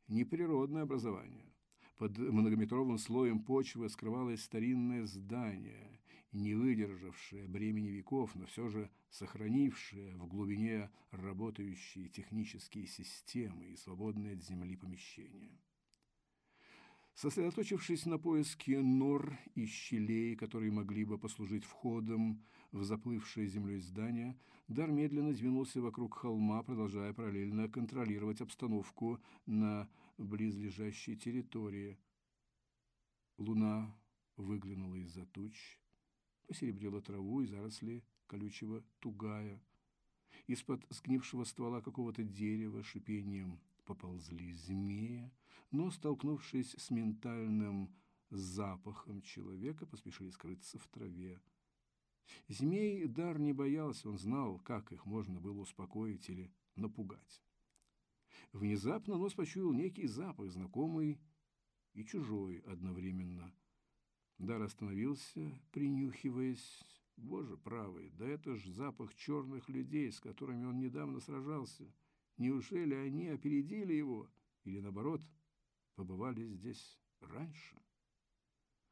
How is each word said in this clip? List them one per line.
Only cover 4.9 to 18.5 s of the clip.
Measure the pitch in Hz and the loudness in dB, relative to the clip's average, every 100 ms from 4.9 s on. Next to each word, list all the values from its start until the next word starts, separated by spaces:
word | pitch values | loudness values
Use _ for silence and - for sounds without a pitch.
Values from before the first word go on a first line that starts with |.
| 123 107 | 2 0
здание, | 95 98 117 117 95 104 107 107 110 - - _ | -4 -4 -2 0 -2 -6 -10 -16 -18 -20 -20 _
не | 101 104 | 0 4
выдержавшее | 107 131 113 101 92 92 80 - 98 98 | 6 6 6 4 -2 -8 -10 -12 -10 -4
бремени | 98 107 107 104 | 0 2 2 0
веков, | 98 - 135 110 90 | -2 0 2 2 -2
но | 90 | -8
все | - 117 | -4 -2
же | 107 101 - _ | -2 -4 -8 _
сохранившее | - 98 104 107 127 139 - - 101 98 90 | -10 -8 -4 4 8 6 4 -8 -10 -10 -8
в | 85 | -4
глубине | 98 101 101 113 110 104 - - | -2 0 2 2 2 -2 -10 -14
работающие | 95 95 95 113 107 98 92 - 95 90 | -8 -4 -2 -2 -2 -6 -6 -10 -10 -8
технические | - - 110 107 95 - 107 92 | -8 -4 -2 -2 -4 -10 -8 -8
системы | - 92 - - 127 110 82 87 | -8 -10 -10 -6 -2 -2 -4 -10
и | 90 | -12
свободные | - 92 107 104 104 | -10 -4 -2 0 -2
от | 95 | -4
земли | 87 92 90 92 | -6 -4 -4 -6
помещения. | 92 92 - - - - - - _ _ _ _ _ _ _ _ _ _ - - - - _ | -8 -10 -12 -14 -14 -14 -16 -20 _ _ _ _ _ _ _ _ _ _ -20 -20 -20 -20 _
Сосредоточившись | - 147 165 175 170 208 196 - 165 165 | -2 0 4 4 2 2 0 2 2 2
на | 160 | 2
поиске | 165 156 147 | 6 6 4